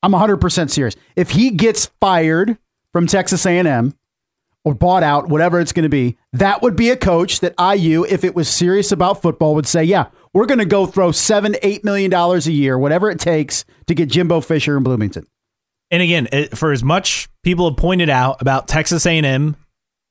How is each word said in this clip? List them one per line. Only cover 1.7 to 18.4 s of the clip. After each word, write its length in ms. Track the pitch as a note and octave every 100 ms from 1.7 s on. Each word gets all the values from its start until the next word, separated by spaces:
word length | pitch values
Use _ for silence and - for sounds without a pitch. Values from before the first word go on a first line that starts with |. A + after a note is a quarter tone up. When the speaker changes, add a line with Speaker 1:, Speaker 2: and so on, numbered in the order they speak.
| A3 - _
Speaker 1:
fired 560 | G3 F#3 D#3+ D#3+ G#3 A3 _ _ _
from 120 | F3 E3+
Texas 400 | G3 F#3 F3+ F#3+
A 140 | F3
and 80 | E3
M 260 | B2+ A#2+ - _ _ _ _ _ _ -
or 80 |
bought 300 | C3 F3+ F#3
out, 260 | D#3+ C#3+ F3+
whatever 300 | D3+ E3+ F3
it's 120 | D#3+
gonna 160 | - D#3
be, 280 | C#3+ B2 A#2+ _
that 280 | B2 G3 G3+
would 120 | B3 F3
be 140 | A#3
a 80 | B3+
coach 440 | G3 E3+ F3 -
that 120 | F3+ -
I 160 | F3+ G3+
U, 300 | E3 D#3 E3+
if 180 | F#3+
it 100 | F#3
was 160 | F3 D3+
serious 420 | - F3 G3 G3+
about 300 | F#3+ F#3 G3
football, 320 | F3 D#3 D#3
would 140 | D3+ C#3+
say, 160 | F3
"Yeah, 240 | D#3+ F#3+ C3 _ _
we're 140 | F#3 A3
gonna 180 | C4 G3+
go 220 | G3+ F#3+
throw 240 | F#3+ F3+
seven, 440 | - - G#3+ G#3 G#3
eight 220 | G3+ G#3
million 260 | G#3 G3+ G3
dollars 380 | F#3 F3 F3+ D3
a 40 |
year, 240 | D3+ C#3 B2+
whatever 340 | C#3 D#3+ G#3+
it 80 | F3+
takes 460 | - D#3+ D3 - - _ -
to 80 |
get 160 | E3+ D#3
Jimbo 320 | D#3 F3+ E3
Fisher 340 | - D#3+ C#3+ C#3+
in 80 |
Bloomington." 440 | B2+ B2 G#2 - - _ _ _ _ _ _
Speaker 2:
And 100 | E3+
again, 240 | F3 E3+ A#2
it, 240 | C3+ D3 A2
for 140 | D#3
as 120 | C#3
much 460 | B2 F3 G3 - - _
people 240 | - F3 F3
have 80 | C3
pointed 320 | E3 F#3 E3+
out 320 | C3 B2+ C3+